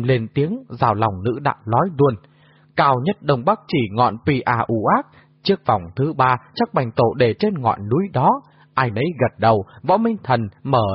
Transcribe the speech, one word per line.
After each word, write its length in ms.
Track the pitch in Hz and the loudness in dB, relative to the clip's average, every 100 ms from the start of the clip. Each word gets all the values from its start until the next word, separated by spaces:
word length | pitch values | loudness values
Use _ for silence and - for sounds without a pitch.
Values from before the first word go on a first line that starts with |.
lên 240 | 120 127 113 | 0 0 -2
tiếng, 300 | 139 156 247 254 | -2 -2 -4 -10
Giao 240 | 120 123 | -2 0
Long 300 | 104 110 92 | 2 0 -2
Nữ 160 | 107 120 | -4 -4
đã 140 | 143 - 110 | -4 -6 -2
nói 240 | 117 185 139 | -2 0 2
luôn. 180 | 143 107 _ _ _ _ _ - | 0 0 _ _ _ _ _ 0
Cao 200 | 147 123 | 2 2
nhất 140 | 151 - | -2 -4
Đông 240 | 143 135 165 | -2 0 0
Bắc 140 | 220 - | -2 -2
chỉ 120 | 160 107 | -2 0
ngọn 260 | 107 156 214 - | 2 0 0 -2
Pia 160 | 131 - 117 - | -2 0 -2 -2
U 180 | 117 113 226 | -2 2 0
Ác, 80 | - _ _ _ | -2 _ _ _
chiếc 220 | - 196 - | -4 -2 0
vòng 160 | 107 85 123 | -2 -2 -6
thứ 180 | 147 | -4
ba 220 | 143 127 123 - - | 0 0 0 -4 -6
chắc 180 | 233 | -4
Bành 180 | 156 120 - | -2 -2 0
Tổ 180 | 117 131 | 0 2
để 160 | 120 107 | 0 0
trên 140 | 214 175 | -2 -2
ngọn 180 | 113 - 104 | -2 -2 -2
núi 180 | 143 196 | -2 -2
đó. 160 | 131 160 269 - _ _ | 0 2 0 -4 _ _
Ai 180 | - 123 | -2 -2
nấy 120 | 104 160 143 | -2 -4 0
gật 200 | 113 - | -2 2
đầu, 260 | 110 107 - - | 2 2 0 -6
Võ 140 | 139 202 | 0 0
Minh 200 | 226 214 | 0 -2
Thần 180 | - 120 104 - | -2 -2 -2 -8
mở 200 | 135 127 101 | -2 0 2